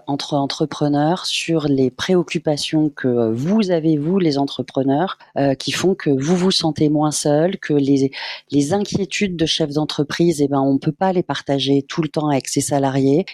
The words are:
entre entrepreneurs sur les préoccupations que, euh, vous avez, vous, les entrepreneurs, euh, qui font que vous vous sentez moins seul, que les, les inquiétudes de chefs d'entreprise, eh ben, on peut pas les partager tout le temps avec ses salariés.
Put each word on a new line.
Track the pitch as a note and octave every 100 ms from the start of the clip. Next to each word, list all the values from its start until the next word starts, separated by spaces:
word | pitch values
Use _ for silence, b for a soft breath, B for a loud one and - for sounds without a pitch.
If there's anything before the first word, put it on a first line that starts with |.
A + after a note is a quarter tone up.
| -
entre | C#3+ - D3
entrepreneurs | C#3 - D#3 - D3 C#3+ D3+ F#3 -
sur | - - E3 D3
les | C3+ C3
préoccupations | - - F#3 E3+ E3+ D#3+ D3 - D#3 D3+
que, | D3 C3
euh, | A#2+ A2+
vous | A2+ D3 A3 F#3+
avez, | E3+ D#3 D3+
vous, | D3+ F#3+
les | E3 C#3
entrepreneurs, | C#3 - B2 - C3+ C#3 F#3 - B -
euh, | C#3 C3
qui | -
font | - F3
que | F#3+ D#3
vous | C3+ C#3+ F3+
vous | F#3
sentez | F#3 E3 D3 D3+
moins | D3+ D3+
seul, | C#3+ D#3 D3 E3+ F#3+
que | -
les, | D3 C3+ C#3 C3+ B B B B
les | C#3+ C#3+
inquiétudes | G3+ G3+ - F#3+ - G#3 E3+
de | D#3+
chefs | - D#3
d'entreprise, | D3 D3 - C#3+ - E3+ D3
eh | C#3+
ben, | C#3
on | C3+ C3+
peut | -
pas | D3 F#3+
les | F3+
partager | F3 C#3 - C#3 C3 C#3 C3+
tout | -
le | D#3
temps | - D3+
avec | C#3 -
ses | -
salariés. | - C#3+ C3+ C3+ C3+ D3 E3